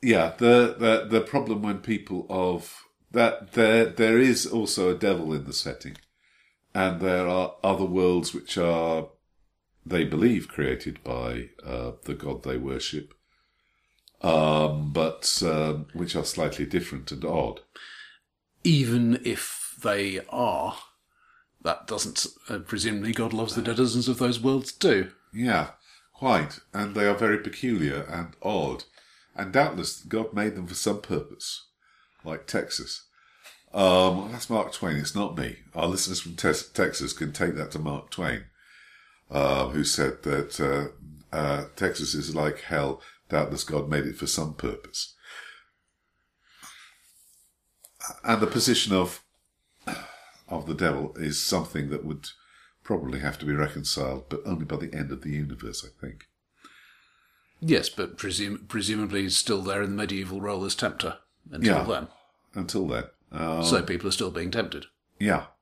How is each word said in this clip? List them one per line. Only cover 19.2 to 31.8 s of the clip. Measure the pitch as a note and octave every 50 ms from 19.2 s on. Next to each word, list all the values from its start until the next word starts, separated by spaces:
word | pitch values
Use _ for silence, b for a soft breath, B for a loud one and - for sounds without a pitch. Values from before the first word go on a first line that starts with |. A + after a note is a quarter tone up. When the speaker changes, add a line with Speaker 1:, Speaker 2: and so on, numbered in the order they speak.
| -
Speaker 2:
if | A#2 G#2+ - - - - - - - - -
they | - A2+ G#2 G2+ G2 G2 F#2+ F#2 - -
are, | - C#3 B2 A2+ F2+ C#2+ D2 F2+ - - - - _ _ _ b b b b b b b b b b _ -
that | E2 E2 - - -
doesn't, | A2 G2+ - G#2 D#2 - - - - _ - -
uh, | A#2 G2
presumably | F2+ - - G#2 F#2 A#2 A2 G#2 G2+ A2 A2+
God | A#2 A#2 A2+ A2
loves | A2 A2+ A2 -
the | A2+
denizens | A2 A#2 A2+ G#2+ C3 B2 A2 B2 A#2+ B2
of | B2+ A2+
those | B2+ B2 B2 A2+
worlds | A2 C3 C3+ C3+ C3 -
too. | - - - F#3 B2+ G2 F#2 F#2+ - _ _ _ -
Speaker 1:
Yeah, | G#2 A#2+ B2+ A2 E2+ D2 - - b b b b b b b b
quite. | - - C3 A#2 F2+ D#2 D2 - - - _ -
And | G2+ G#2 G#2 G2+
they | G#2+ G#2
are | G2+ G2+
very | G2+ A#2 A2 G#2+ G#2+
peculiar | - G#2 - - - - A#2 G2 D#2 C#2+ C#2 C#2+ C#2+ C#2+
and | E2 F2 F2 E2 - _
odd. | - F#2+ G#2+ F#2 D#2 C#2 C2 - - _ b b b b b b b b b
And | - G2+ F#2+ F#2+
doubtless | C3+ D3 - - F2+ E2+ - - -
God | - - - A2 A2 - -
made | G#2 G#2 G#2+ G2
them | F#2 F2+
for | E2+ F2
some | - - A2 G#2 G#2
purpose, | - - F#2+ D2+ - - - - - - - - - _ _ _